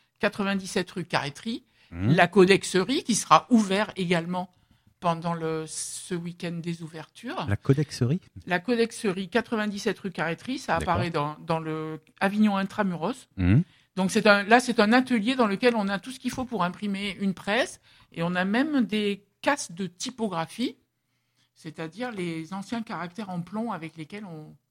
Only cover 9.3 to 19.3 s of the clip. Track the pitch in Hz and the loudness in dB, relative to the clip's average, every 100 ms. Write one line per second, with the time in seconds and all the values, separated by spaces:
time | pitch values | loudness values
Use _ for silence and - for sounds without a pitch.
9.3 | 233 226 220 208 202 208 185 196 185 160 | -2 -2 -2 -2 -2 -2 -4 -6 -4 -4
10.3 | 165 - 277 - 165 160 190 175 165 147 | -4 -6 -6 -2 0 2 0 0 0 -2
11.3 | 156 165 160 160 156 156 156 - _ 196 | -4 -4 -2 -2 -4 -6 -10 -14 _ 0
12.3 | 208 214 196 196 - 202 170 170 269 - | 4 4 4 -2 -2 -2 -2 -4 -4 -10
13.3 | - 90 117 185 _ _ - 185 214 208 | 0 4 4 4 _ _ -2 0 4 6
14.3 | 202 196 240 254 226 208 247 254 240 202 | 6 6 4 6 2 6 6 4 2 2
15.3 | 262 220 196 247 233 196 202 - 254 247 | 2 2 4 2 2 0 -4 -6 -8 -6
16.3 | 254 240 220 175 180 208 190 202 175 196 | -6 -4 -2 -2 -2 -6 -4 -6 -2 -4
17.3 | 180 - 220 320 - _ _ _ - 170 | -2 -2 -2 -2 -6 _ _ _ -4 -2
18.3 | 180 190 226 311 285 202 214 208 202 _ | 0 0 0 2 0 0 0 -2 -4 _